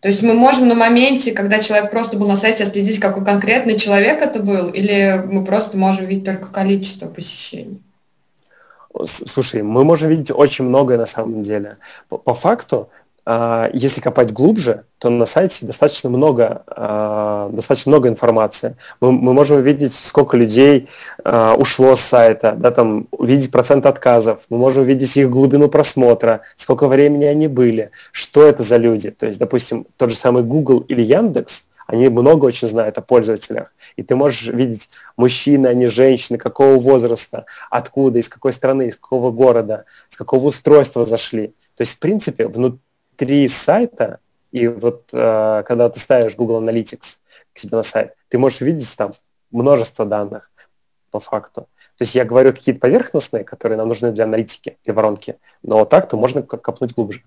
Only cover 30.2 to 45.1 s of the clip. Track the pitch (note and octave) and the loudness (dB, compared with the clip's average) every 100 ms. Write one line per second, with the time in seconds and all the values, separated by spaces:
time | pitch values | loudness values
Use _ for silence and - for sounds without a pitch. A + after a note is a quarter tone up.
30.2 | C3 B2 A#2 C#3+ C#3 B2 - B2 A2+ D3+ | 0 0 0 -2 2 0 2 -2 2 2
31.2 | A3+ C#3 - - _ _ - A2+ B2+ A#2 | 2 -2 -6 -14 _ _ -6 2 2 4
32.2 | B2+ D#3+ C3+ A#2 A#2 A2 G#2+ G#2+ - B2 | 4 4 4 0 -4 -2 -2 -4 2 2
33.2 | G#2+ G#2+ - A2+ - _ - - F#2+ B2+ | 2 -4 -6 -10 -10 _ -20 -16 -4 0
34.2 | C#3+ A#2 A2+ A#2+ C3 A2 - - - - | 0 -2 -6 -4 -4 -4 -14 -20 -20 0
35.2 | B2 B2 - C#3+ C3 B2 B2 A2 C3 B2 | 0 0 0 2 2 2 0 2 2 2
36.2 | - A#2 B2 - C#3 C3+ B2 C3+ A#2 A#2 | -2 -6 -8 2 4 6 4 2 2 -4
37.2 | - A2+ - - - A#2+ A#2 - C3+ A#2+ | -8 -14 -16 -20 -8 -8 -6 -2 0 0
38.2 | A#2 - C3+ B2 C3 C3+ B2 - _ C3 | -4 -6 -6 -4 -2 -2 -4 -8 _ -2
39.2 | B2 A#2 C3 A#2 G#2+ G#2+ - _ _ - | -2 2 4 4 -2 -8 -12 _ _ -18
40.2 | - C3+ C#3 C3+ - D3 C3+ - A2+ A2+ | -2 0 0 -2 4 6 6 -2 -2 -2
41.2 | - A2+ G#2 _ _ _ A#2 - D#3+ G#3 | -4 -8 -8 _ _ _ -8 -4 -4 -4
42.2 | - - A2 A2 B2+ B2+ _ _ _ _ | -6 -6 -6 -2 -4 -4 _ _ _ _
43.2 | C3+ C#3+ C3+ - - F#3 A#3+ - G#2+ - | -2 0 0 -2 0 0 0 -4 -6 -6
44.2 | _ _ _ B2+ A#2 A#2 A#2 A#2+ _ | _ _ _ -4 -2 0 -4 -4 _